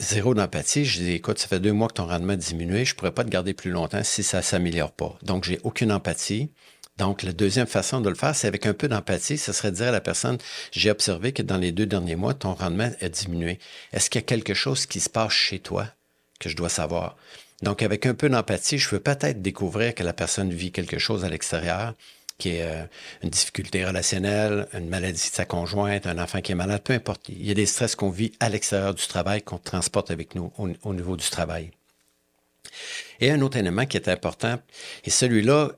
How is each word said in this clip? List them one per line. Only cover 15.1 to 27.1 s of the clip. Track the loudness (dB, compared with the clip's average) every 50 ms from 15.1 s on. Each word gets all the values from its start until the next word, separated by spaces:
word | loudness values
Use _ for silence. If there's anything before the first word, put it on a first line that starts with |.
| 2 0 2 2 2
chez | 2 2 2 0 -4
toi | -6 -4 -2 -2 -2 -4 -8 _ _ _ _ _ _ _ _ -8
que | -6 -6
je | -4
dois | -2 -2 0
savoir ? » | 0 0 -2 0 0 -2 -2 -4 -8 -12 -20 -20 -20 -20 -20 -20 _ -4 -2
Donc, | -2 0 2 2
avec | 2 2 2 2
un | 2 2
peu | 4 4 4
d'empathie, | 4 4 4 2 0 0 2 0 2
je | 2 0 0
peux | 0 0
peut-être | 2 2 2 2 2 -2 -2 0
découvrir | -2 -4 -2 0 -2 -2 0 2 0 0 0
que | 0 -2
la | -2 0
personne | 0 0 0 0 0 0 0 0
vit | -2 -4 -4 -4
quelque | -4 -4 -2 -2 -2
chose | 0 0 0 0 0
à | -2
l'extérieur, | -2 -4 -4 -2 -2 -2 0 0 0 0 -2 -4 -6 -10 -16 -20 -20 -16 _ -16 -12
qui | _ -4 -2 -2
est, | -2 -2
euh, | -2 -4 -6 -8 -10 -12 -16 -18 -18 -14 -6 -6
une | -2
difficulté | 0 0 0 0 -2 -6 -6 -2 -2 0 0
relationnelle, | 0 0 0 0 0 0 0 0 2 2 2 2 2 2 0 -2 -4 -6
une | -8 -6 -4
maladie | -4 -2 -2 -2 -2 -2 -4 -2
de | -2
sa | -2 -2
conjointe, | -2 -2 -2 -2 -2 0 0 2 2 0 0 -2
un | -2 -2 -2
enfant | -4 -2 -4 -4 -2
qui | -2 -2
est |
malade, | -2 0 0 -2 -2 0
peu | 0 0
importe. | 0 0 -4